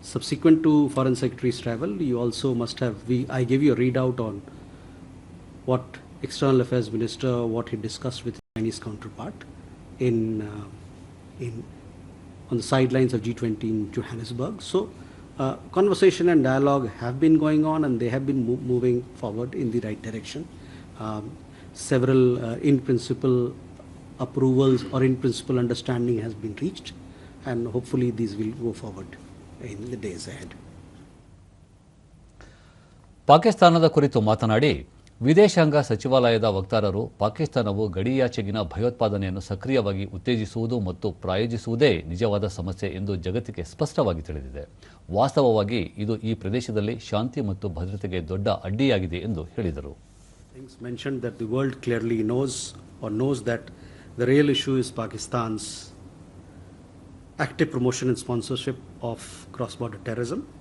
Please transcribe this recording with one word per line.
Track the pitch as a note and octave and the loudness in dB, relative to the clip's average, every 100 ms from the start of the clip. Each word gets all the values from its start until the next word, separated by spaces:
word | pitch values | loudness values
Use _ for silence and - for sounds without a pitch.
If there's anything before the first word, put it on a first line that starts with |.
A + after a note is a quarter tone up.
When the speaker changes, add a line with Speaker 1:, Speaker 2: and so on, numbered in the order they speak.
Speaker 1:
Subsequent | - B2+ - C#3+ E3 D#3+ | -6 -8 -4 2 6 6
to | D#3+ D3+ D3 | 6 4 4
Foreign | - C3 B2 | 2 2 2
Secretary's | B2+ - B2+ A#2+ | -2 0 -2 -2
travel, | - A2+ - F#3+ | -4 -4 -4 -4
you | D3+ B2 | -2 0
also | A#2+ A2+ C#3 | -2 -2 -2
must | A#2+ A#2 - | -2 -4 -2
have, | B2+ G#2 A#2 | -4 -4 -2
we, | B2 B2+ | -2 0
I | C3 | -2
gave | A#2+ C3+ | 2 4
you | D3 | 4
a | A#2 | 4
readout | B2+ B2+ B2+ B2 | 2 2 0 0
on | A2 G2+ - - - - - - - - - - - - - | -4 -6 -12 -18 -18 -20 -20 -20 -20 -20 -20 -20 -20 -12 -2
what | B2+ - - - - | -2 -2 -18 -20 -12
External | - - C#3 C3 | -10 0 4 4
Affairs | B2 B2+ G#2+ | 4 0 -2
Minister, | A2 A2+ - C3 B2 A#2 | -4 -4 -2 -2 0 -2
what | A2+ A#2 | -2 -4
he | A2+ | -6
discussed | G#2+ - B2+ - | -6 -6 -8 -6
with | A#2+ - _ - | -10 -10 _ -4
Chinese | A2 - | -4 -4
counterpart | - G#2 A2 - - - - - - - - - | -10 -12 -14 -12 -12 -12 -18 -20 -20 -20 -20 -2
in, | B2+ A#2 A2 A2 | 0 2 0 -2
uh, | G#2 G#2 G2+ - - - - - - - | -6 -10 -14 -16 -20 -20 -20 -20 -20 -10
in, | A#2+ A2+ - - - - - - - - - | -10 -10 -14 -18 -20 -20 -20 -20 -20 -20 -4
on | B2 | -4
the | |
sidelines | - C3+ C3 B2+ B2+ | 2 2 4 4 2
of | A#2+ | 2
G | G#2 | -2
twenty | A2+ A#2+ G#2+ A2+ | -4 -2 -2 -2
in | A2 G2+ | -2 -2
Johannesburg. | G#2 A2 A#2 A2+ A#2+ C#3+ G#3+ | -6 -6 -8 -10 -6 -6 -6
So, | - F3+ G#3 - - - - - | -4 -2 -2 -10 -20 -20 -20 -4
uh, | C3+ - - | -4 -4 -6
conversation | - G3+ F#3 F#3+ - F3 | 2 4 6 6 6 4
and | E3 | 6
dialogue | C3 C3 C#3 C#3 A#2+ - | 6 4 4 4 0 -4
have | A#2+ B2+ | -6 2
been | D#3+ D#3 | 6 6
going | D3+ D#3 D#3 | 6 4 2
on, | D#3+ | 2
and | D3 A#2+ | 0 2
they | A#2+ | 0
have | C3 C3+ | 0 0
been | C3+ A#2 | 0 0
mo-, | B2 | -2
moving | B2+ B2 B2 B2 B2 - | 0 2 4 2 -2 -8
forward | A2+ G#2+ B2 | -6 -4 -6
in | - B2 | -4 -2
the | A#2 | -2
right | A2 G#2 | -2 -8
direction. | A2+ A2 G2+ D3 F3 - - - - - | -8 -10 -10 -12 -12 -14 -18 -18 -18 -12
Um, | A2 G#2+ G2+ - - - - | -8 -6 -8 -14 -18 -20 -20
several, | - - C3+ B2+ C3 B2+ B2 | -14 0 2 6 6 6 4
uh, | A#2 A#2 | -2 -2
in | D3+ C#3 | 2 2
principle | C3 B2 - B2+ C3+ B2 A#2+ - - - - - - - C3 | 4 0 0 -2 2 2 2 -4 -18 -20 -20 -20 -20 -8 -6
approvals | - C3 B2+ C3+ B2+ - | 2 4 6 6 4 2
or | C3 C3 | 2 2
in | B2+ | 4
principle | C3 A#2 - B2+ | 0 -2 -2 0
understanding | A#2+ A#2+ - B2 A#2+ A#2 A2 | 0 -2 -2 -2 0 0 -2
has | G#2 | -8
been | A2 G2+ D#3+ | -8 -4 -6
reached, | - - - - - - - - | -6 -14 -16 -18 -18 -20 -14 -6
and | A#2+ A#2+ A2+ | -4 -2 -4
hopefully | B2 C3 B2 A2 | -2 0 0 0
these | A2+ G2+ | -2 -2
will | G#2+ C3 A#2 | -6 -4 -6
go | G#2+ | -6
forward | A2+ F#2+ F#2 - - - - - B2 | -10 -12 -14 -16 -20 -20 -20 -16 -12
in | G2+ A#2 | -10 -10
the | A#2+ G2+ | -8 -8
days | E2 - | -10 -12
ahead. | - F2+ - - - - - - - - - - - - - _ _ - - - - - - - - - - - - - | -14 -16 -18 -20 -20 -20 -20 -20 -20 -20 -20 -20 -20 -20 -20 _ _ -20 -20 -20 -20 -20 -20 -20 -20 -20 -20 -20 -12 6
Speaker 2:
ಪಾಕಿಸ್ತಾನದ | D3 A3 G3+ F3 E3 D#3+ D#3 | 6 6 6 8 8 6 6
ಕುರಿತು | C#3+ C3 | 4 4
ಮಾತನಾಡಿ, | G#2+ A2 A2+ A2 D3 D2+ C2+ - - - | 2 2 4 4 4 0 -4 -20 -20 -2
ವಿದೇಶಾಂಗ | A#2+ D#3+ G#3 - D#3 D3 C#3 | 4 8 8 8 4 4 2
ಸಚಿವಾಲಯದ | A2 C3+ C3 B2 A2+ A2 F#2+ | -2 4 6 6 4 4 0
ವಕ್ತಾರರು | F#2+ A2+ G#2 F#2+ A2+ - | 0 2 2 0 -4 -2
ಪಾಕಿಸ್ತಾನವು | G#2 - D3+ C3 G#2+ G2+ G#2+ F2+ | -2 0 -2 0 0 0 -2 -2
ಗಡಿಯಾಚೆಗಿನ | G#2+ C3 B2 A#2+ G2 G#2 F#2 | 0 2 0 0 -4 -4 -4
ಭಯೋತ್ಪಾದನೆಯನ್ನು | - A#2+ A#2+ A2+ G2+ F#2+ F#2+ | -2 -2 0 0 0 -2 -6
ಸಕ್ರಿಯವಾಗಿ | - G2 A#2+ C3 G2+ G2 G2 F#2+ | -6 -8 0 0 0 -2 -6 -6
ಉತ್ತೇಜಿಸುವುದು | - A#2+ G#2+ A#2 A#2 A#2+ F#2+ | -2 0 -2 -4 -2 -2 -2
ಮತ್ತು | F2+ G#2+ E2 | -2 -6 -4
ಪ್ರಾಯೋಜಿಸುವುದೇ | F#2 F#2+ A#2 A#2 - A#2 C#3+ F2 D#2 | -4 -2 0 -4 -4 2 4 4 -2
ನಿಜವಾದ | E2+ A2 G2+ G2+ F#2+ | -2 0 0 -2 -4
ಸಮಸ್ಯೆ | F2+ F2+ G2 E2 | -6 -4 -6 -4
ಎಂದು | G2+ F#2+ F2 | -4 -4 -2
ಜಗತ್ತಿಗೆ | G2+ - - E2 | -4 -6 -10 -10
ಸ್ಪಷ್ಟವಾಗಿ | - D3 - A#2+ E2 D#2 | -4 -4 0 0 0 -6
ತಿಳಿದಿದೆ. | D2+ C2 C#2 C#2+ - - - - F2+ | -10 -10 -12 -14 -18 -20 -20 -4 2
ವಾಸ್ತವವಾಗಿ | C3+ D3+ C3+ A2 G2+ A#2 E2+ - | 4 6 6 4 2 0 -4 -4
ಇದು | G#2 A2 A2 | -4 -2 -2
ಈ | A2 | -4
ಪ್ರದೇಶದಲ್ಲಿ | - A#2 B2 G#2+ G#2 A#2 - | -2 -4 -2 -2 -2 -4 -4
ಶಾಂತಿ | G#2 A#2+ D3 A2 | -2 -2 -4 -4
ಮತ್ತು | G2 G#2 | -4 -6
ಭದ್ರತೆಗೆ | D#2+ F2+ F#2+ G2 F2+ D#2+ | -6 -6 -6 -4 -6 -4
ದೊಡ್ಡ | F#2+ G#2 G2 F#2 | -2 0 -2 -2
ಅಡ್ಡಿಯಾಗಿದೆ | G#2 C#3 G#2+ F#2 F2 F#2 | 0 2 2 0 -4 -4
ಎಂದು | E2+ D#2 - | -6 -6 -4
ಹೇಳಿದರು. | G2 D2 C#2+ - - - - - - C3 | -4 -4 -10 -14 -20 -20 -20 -20 -20 -20
Speaker 1:
Things | C3 - B2 | -20 -14 -12
mentioned | B2 C#3 C3+ A#2+ | -8 -6 -4 -6
that | G2+ | -6
the | A2+ B2 | -2 0
world | C3+ - - | -2 -2 -2
clearly | A#2 A#2 A2+ A2 | 0 0 0 2
knows | B2 C3+ - - - - - | 0 0 -4 -8 -14 -20 -10
or | A2+ G#2+ | -6 0
knows | C3 C3+ A2 | 0 0 -2
that | A#2 - - - - - - | -4 -6 -20 -20 -20 -18 -2
The | B2 | 4
real | C#3 D3 | 6 6
issue | B2+ - C3 | 4 2 0
is | B2 | 0
Pakistan's | - A2 A2 - B2 A2+ A2 - - - - - - - - - - - - - - - - - - | -4 -8 -8 -4 -2 -2 -4 -8 -12 -16 -20 -20 -20 -20 -20 -20 -20 -20 -20 -20 -20 -20 -20 -20 -6
active | D3 - D#3 | -6 0 0
promotion | C#3+ B2+ B2 B2+ | 2 0 0 -2
and | A#2 | -2
sponsorship | - A#2+ A2 C3 - B2+ - - | -2 -6 -4 -6 -6 -8 -12 -10
of | A#2 A2+ - - - | -8 -8 -12 -18 -18
cross-border | - A#2 - A#2 G2+ | -8 -8 -6 -8 -8
terrorism. | - A2+ A#2+ F#3 D4 - | -8 -6 -4 -6 -10 -16